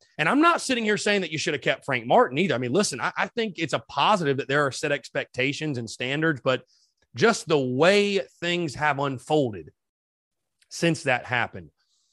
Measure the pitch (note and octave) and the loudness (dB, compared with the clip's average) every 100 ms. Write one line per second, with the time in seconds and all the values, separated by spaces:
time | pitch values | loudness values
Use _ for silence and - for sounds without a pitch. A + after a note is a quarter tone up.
0 | _ - D#3 C4 E4+ E4 - A#3+ G#3+ G3+ | _ -4 0 4 4 2 0 -2 0 0
1 | G#3+ G3+ E3 D#3 F3 D3 D#3 C3+ - B2 | 2 0 0 -4 -2 -2 -2 -2 -2 -4
2 | A#2 G3+ G#3+ C3+ F#3 A#2+ B2 E3 G#3 B2 | 4 4 4 2 0 0 0 0 0 -2
3 | D#3+ E3 F#3+ A#3 A3 E3 D#3+ C3+ - C#3+ | -6 -4 -4 -4 -6 -4 -4 -4 -4 0
4 | E3 G#3 C#3+ C3 B2+ C#3+ C#3 - D3+ C#3+ | 2 2 2 -2 0 0 0 -2 -4 -4
5 | - C#3+ A#2+ - C3 C3 D#3 B2 A2+ - | -4 -8 -6 -2 -2 -2 -4 -6 -8 -8
6 | B2 C#3+ D#3+ C#3+ C3+ B2+ - _ _ _ | -4 0 0 0 0 -2 -4 _ _ _
7 | _ A#2 A3 G#3+ D#3 D3+ B2+ B2+ E3+ G3+ | _ 2 2 2 0 0 2 4 4 6
8 | G3+ F#3+ - _ F3 F3 E3 B2 D3+ C#3 | 2 -2 -4 _ -4 -2 -2 0 0 0
9 | C#3 B2+ - D#3 B2+ F#2 - _ _ _ | -2 -4 0 0 2 -4 -14 _ _ _
10 | _ _ _ _ _ _ _ - E3+ D#3+ | _ _ _ _ _ _ _ -2 0 0
11 | C3+ B2 - B2 A2 G2 D2+ _ _ _ | 0 -2 0 -2 -2 -6 -16 _ _ _
12 | _ | _